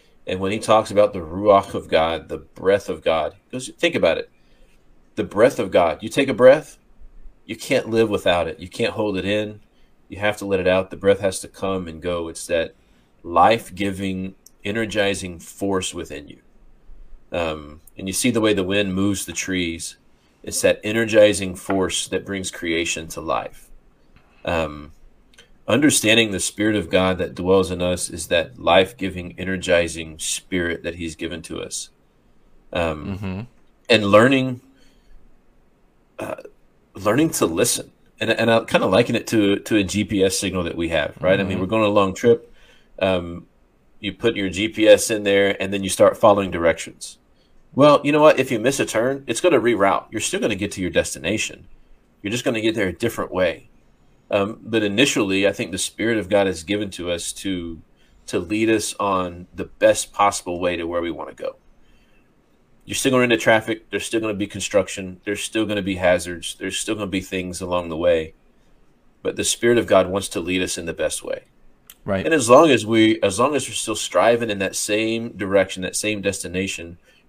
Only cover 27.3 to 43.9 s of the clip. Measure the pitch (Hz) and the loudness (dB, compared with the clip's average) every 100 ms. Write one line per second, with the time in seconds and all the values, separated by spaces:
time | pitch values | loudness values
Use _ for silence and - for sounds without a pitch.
27.3 | - 90 95 92 87 90 90 - 85 - | -4 2 4 4 -2 -2 -2 -4 -8 -2
28.3 | 87 78 - 82 90 92 - 95 90 87 | -2 -2 -4 4 4 4 -2 -8 -6 -12
29.3 | 87 90 92 87 87 85 82 80 78 - | -8 -6 -4 2 2 2 -4 -12 -10 -8
30.3 | - - 92 85 80 85 85 82 78 82 | -8 -4 -4 -4 -4 -8 -8 -10 -8 -10
31.3 | 82 78 82 85 - - _ _ _ _ | -10 -12 -12 -10 -12 -12 _ _ _ _
32.3 | _ _ - - 87 82 76 73 98 101 | _ _ -20 -10 -4 -4 -4 -8 -8 -8
33.3 | 95 120 _ _ _ - 110 101 104 123 | -8 -10 _ _ _ 0 2 6 6 6
34.3 | 135 131 123 _ _ _ _ _ - - | 4 0 -6 _ _ _ _ _ -20 -20
35.3 | - _ _ _ _ _ _ _ - - | -20 _ _ _ _ _ _ _ -14 -12
36.3 | - - _ _ _ _ - 101 123 160 | -12 -14 _ _ _ _ -6 0 2 2
37.3 | - 90 85 117 - - _ _ - 107 | 2 -2 0 0 0 -6 _ _ -8 -2
38.3 | 113 113 113 - - 113 95 123 117 - | 0 4 2 4 2 4 4 4 0 0
39.3 | 113 101 98 - 107 90 95 101 104 95 | 2 4 2 2 0 2 -2 -2 2 2
40.3 | - 98 90 85 82 82 80 73 - 80 | 2 -4 -4 -4 -4 -2 -2 -2 -2 2
41.3 | 98 95 90 92 110 107 104 95 92 120 | 2 2 -2 -2 0 2 2 2 2 4
42.3 | 117 - - _ _ _ - 95 92 85 | 4 2 -20 _ _ _ -4 0 0 -4
43.3 | 87 - _ _ _ _ | -12 -16 _ _ _ _